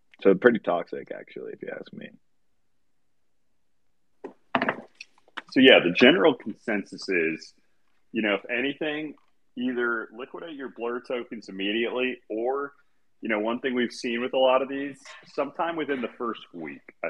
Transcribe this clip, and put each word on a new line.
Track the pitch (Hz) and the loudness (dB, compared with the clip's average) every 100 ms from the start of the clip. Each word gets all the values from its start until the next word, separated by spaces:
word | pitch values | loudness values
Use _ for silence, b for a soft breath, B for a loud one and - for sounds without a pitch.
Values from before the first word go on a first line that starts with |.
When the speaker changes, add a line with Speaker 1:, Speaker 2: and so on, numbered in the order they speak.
| _ - | _ 0
Speaker 1:
So | 98 92 | 2 6
pretty | 123 113 | 6 4
toxic, | - 87 85 69 - | 0 -4 -4 -12 -12
actually, | 50 - - 62 | -14 -14 -14 -14
if | - | -12
you | - - | -12 -12
ask | - | -14
me. | - 73 - _ _ _ _ _ _ _ _ _ _ _ _ _ _ _ _ _ _ _ _ - - _ - - - - _ - _ _ - - | -16 -16 -18 _ _ _ _ _ _ _ _ _ _ _ _ _ _ _ _ _ _ _ _ -20 -20 _ -4 -4 -6 -14 _ -20 _ _ -20 -4
Speaker 2:
So, | 143 | 6
yeah, | 131 98 | 10 10
the | 85 | 8
general | 87 123 180 175 | 8 8 8 6
consensus | 135 117 - - 104 98 92 - | 4 -4 -10 -4 -4 -4 -12 -2
is, | 90 80 80 - _ _ _ _ _ _ | 0 0 -4 -10 _ _ _ _ _ _
you | 110 | -4
know, | 107 | -2
if | 98 - | -2 -4
anything, | 120 135 139 156 151 156 - _ _ _ - | -4 -4 -4 -6 -6 -10 -14 _ _ _ -8
either | 123 123 120 117 - 110 | -6 -2 -2 -4 -8 -14
liquidate | 135 175 170 143 | -14 -14 -14 -14
your | 131 | -14
Blur | 98 117 123 | -10 -8 -8
tokens | - 127 120 117 - | -6 -8 -8 -12 -14
immediately | 95 98 110 113 117 127 - _ | -6 -4 -2 -2 -2 -4 -6 _
or, | 107 123 135 143 - _ _ _ _ | -4 -4 -4 -6 -12 _ _ _ _
you | 110 | -4
know, | 107 | -2
one | 107 120 | -2 -2
thing | 139 | -2
we've | 123 117 | 0 -2
seen | - 127 117 | -2 -6 -4
with | 127 | -2
a | 131 | 2
lot | 131 131 | 4 4
of | 135 | 2
these, | 139 139 135 - - - | -6 -8 -12 -18 -20 -12
sometime | - 143 - 170 170 | -6 -6 -4 -4 -4
within | 139 139 | -4 -4
the | 117 - | -6 -6
first | 120 110 - | -6 -6 -12
week, | 87 76 69 - - | -14 -12 -14 -20 -10
I | 82 | -10